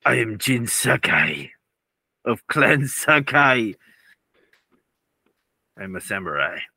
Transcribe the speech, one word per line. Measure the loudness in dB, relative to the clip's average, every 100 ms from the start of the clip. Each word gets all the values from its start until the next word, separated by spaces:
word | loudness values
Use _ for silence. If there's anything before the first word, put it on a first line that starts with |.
I | 0 0
am | 0 -4
Jin | -2 -2 0
Sakai | -2 0 0 2 0 0 -4 -12 _ _ _ _ _ _ _
of | -4 -4 _
Clan | 0 4 4 0
Sakai. | -6 2 2 4 4 4 4 0 -6 _ _ _ _ _ _ _ _ _ _ _ _ _ _ _ _ _ _ _ -16
I'm | -12 -12
a |
samurai. | -8 -8 -6 -4 -4 -4 -14